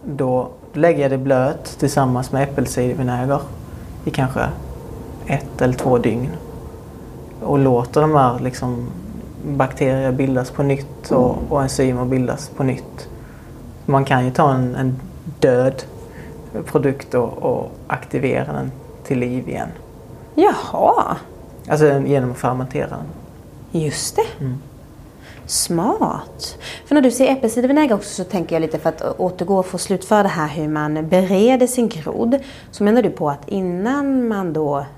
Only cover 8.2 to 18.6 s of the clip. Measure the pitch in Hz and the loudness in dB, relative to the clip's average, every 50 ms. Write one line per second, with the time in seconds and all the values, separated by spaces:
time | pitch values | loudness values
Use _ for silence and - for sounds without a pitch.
8.2 | 131 123 120 123 123 127 123 - 131 127 123 120 123 123 - - - - - - | 6 6 4 0 -2 -4 -4 -4 -4 -4 -4 -4 -6 -8 -10 -10 -12 -12 -12 -12
9.2 | - - - - - 156 143 135 135 131 - - 147 131 131 135 135 135 127 135 | -14 -14 -14 -10 -6 -4 0 0 0 0 2 2 2 2 4 2 2 0 2 2
10.2 | 135 135 131 127 123 127 - - 143 139 139 139 - - - - - - 151 131 | 2 2 2 0 0 -2 -2 0 2 2 2 0 -2 -10 -14 -14 -4 0 4 4
11.2 | 123 123 - - - - 160 139 135 135 - - 135 131 123 123 127 123 131 131 | 4 4 2 0 -4 0 0 0 0 0 2 2 2 2 2 0 0 0 2 2
12.2 | 127 120 123 - - - - - 139 131 123 - - - - - - - - - | 2 0 -2 -4 -6 -12 -4 -2 0 0 0 -2 -8 -14 -14 -14 -14 -14 -16 -16
13.2 | - - - - - - - - - - - - - - 139 135 135 131 143 127 | -16 -18 -18 -18 -18 -18 -18 -18 -18 -18 -18 -8 -2 2 2 2 4 4 2 2
14.2 | 123 127 127 - 135 143 131 131 131 123 123 135 131 127 127 131 - - - - | 2 2 2 4 4 4 4 4 2 0 0 0 0 0 -2 -2 -6 -12 -14 -12
15.2 | - 170 - - - 135 123 123 127 135 - - - - - - - - - - | -12 -12 0 2 4 6 6 6 4 2 0 -2 -12 -14 -14 -16 -16 -16 -16 -16
16.2 | - - - - - - - - 165 - - 151 127 139 131 135 - - - 123 | -16 -16 -16 -16 -16 -10 -10 -10 -8 0 0 2 2 2 0 -2 -8 -2 0 0
17.2 | 120 76 - - - 127 120 - - - - - - - - 131 - - - - | 0 0 -4 -4 -2 -2 -2 -2 -4 -8 -12 -16 -8 -8 -8 -8 -6 -6 -4 -2
18.2 | 143 127 123 127 131 151 143 139 | 0 0 0 -2 -2 -4 -6 -6